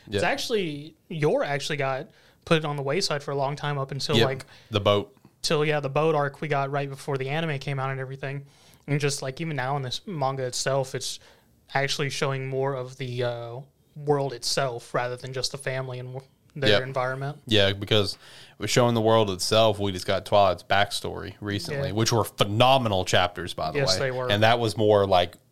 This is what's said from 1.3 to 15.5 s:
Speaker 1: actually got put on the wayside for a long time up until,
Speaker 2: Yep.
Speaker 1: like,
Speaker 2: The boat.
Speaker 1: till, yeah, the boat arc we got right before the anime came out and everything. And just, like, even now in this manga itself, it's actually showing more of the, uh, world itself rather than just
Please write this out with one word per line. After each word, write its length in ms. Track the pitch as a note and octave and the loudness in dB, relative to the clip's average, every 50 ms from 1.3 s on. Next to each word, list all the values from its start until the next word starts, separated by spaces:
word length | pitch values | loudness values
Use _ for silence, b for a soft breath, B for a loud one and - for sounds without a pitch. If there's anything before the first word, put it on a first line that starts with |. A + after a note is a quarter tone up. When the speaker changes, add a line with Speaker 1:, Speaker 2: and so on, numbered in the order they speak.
| - C#4+ - | 2 2 0
Speaker 1:
actually 340 | D3 C#3+ C#3+ C#3 - D#3 | 0 -2 -4 -4 -4 -4
got 300 | C#3+ C#3 C3+ C3 C3 F#3+ b b b b b b b - | -2 -2 -2 -2 -4 -6 b b b b b b b -2
put 200 | - E3+ D#3+ D#3 | 0 0 2 0
on 100 | D3 D3 | -2 -4
the 80 | C#3+ C3+ | -4 -2
wayside 400 | C3+ C#3+ F#3+ G3 - D#3 C#3+ - | -2 -2 0 0 -2 -2 -4 -4
for 80 | - | -4
a 40 | C#3 | -4
long 180 | C#3+ C3+ C3+ D3 | -2 -2 -2 -2
time 220 | - - D3 C#3+ | -4 -4 -4 -4
up 140 | C#3 C3+ - | -4 -4 -6
until, 260 | C#3+ C3+ - - D3 | -6 -6 -2 2 4
Speaker 2:
Yep. 80 | C3 A2+ | 4 4
Speaker 1:
like, 200 | F#2+ C3+ C3+ - b b b b b | 4 0 -4 -10 b b b b b
Speaker 2:
The 120 | G#2 G2+ | -2 2
boat. 340 | G2 G#2 G2+ G#2 G2+ - - _ - - _ _ - | 4 4 4 4 2 -4 -10 _ -20 -20 _ _ -4
Speaker 1:
till, 200 | - E3+ D3 D3+ | 0 0 0 2
yeah, 160 | D#3 D3+ D3 | 0 0 -2
the 80 | C#3 C3+ | -2 -2
boat 240 | C3+ D3 D#3 D#3+ D#3 | 0 2 2 2 2
arc 280 | D3 C#3+ C#3 C#3 - | 2 0 -2 -4 -6
we 80 | E3 D3 | -6 -2
got 200 | D3 C#3 C#3 C#3 | -2 -2 -2 -2
right 200 | C#3+ C#3+ C#3+ C#3 | -2 -4 -4 -6
before 280 | C3+ - - - C#3 | -8 -10 -6 -4 -4
the 120 | C3 C3 C3+ | -2 -2 -2
anime 280 | C#3+ D#3+ E3 D#3+ D3 | -2 -2 -2 -2 -4
came 220 | C3+ - D3+ C#3 C3+ | -4 -4 -6 -4 -4
out 100 | C3 C3+ | -4 -4
and 120 | C3+ C3+ | -4 -6
everything. 440 | C3 C3 C3+ C3+ - C3+ C#3 C#3+ C#3 b b b b b b b b | -8 -8 -10 -10 -8 -8 -8 -8 -10 b b b b b b b b
And 140 | - C#3+ D3+ | -2 -2 0
just, 220 | D3 C#3+ C#3 - | 0 0 -2 -2
like, 180 | C#3+ C3+ C3 - | -4 -6 -6 -6
even 160 | E3 E3 D3+ | -6 -6 -4
now 220 | C3 B2 C3 C#3+ | -4 -2 -2 -2
in 40 | C#3+ | -2
this 200 | C3 B2 - - - | -4 -4 -6 -8 -8
manga 380 | A3 F#3 D3+ D#3+ E3 E3+ C3+ C3 | -8 -4 -2 -2 0 0 -2 -4
itself, 500 | B2 A#2+ - - C#3+ C3+ C#3 C3 C3+ - | -4 -4 -2 -2 0 0 0 0 -2 -4
it's 260 | B2+ - - - b b b b b b b b _ _ - - | -6 -6 -8 -8 b b b b b b b b _ _ -4 -2
actually 360 | C#3 C#3 C#3 - - D3 C3+ | 0 0 0 0 -2 -2 -4
showing 400 | - - D#3 C#3 C3+ C3 C3 C3+ | -2 -2 -2 -2 -2 -4 -4 -4
more 240 | C3+ C3 C3+ C#3 C#3 | -4 -2 -2 -2 -4
of 240 | B2+ B2+ B2+ C3 | -6 -8 -10 -10
the, 260 | - C3+ B2 A#2+ B2 B2 | -10 -10 -6 -4 -2 -2
uh, 320 | A#2+ A#2+ A#2+ A#2 A#2 A#2 B2+ C#3 - _ _ _ _ - | -2 -4 -6 -8 -12 -12 -14 -14 -18 _ _ _ _ -18
world 380 | D3 C#3+ C#3+ D3 C#3+ C#3 C3+ A#2+ | -4 0 0 0 2 0 -2 -4
itself 600 | - - - - D3+ C#3 C3 A#2+ A#2+ - - - | -6 -4 -2 0 0 0 -2 -4 -6 -8 -6 -4
rather 220 | C#3 B2 B2 B2 | -2 -2 -4 -6
than 160 | B2 - B2+ | -8 -10 -8
just 220 | C3 C3 B2 - | -6 -4 -4 -4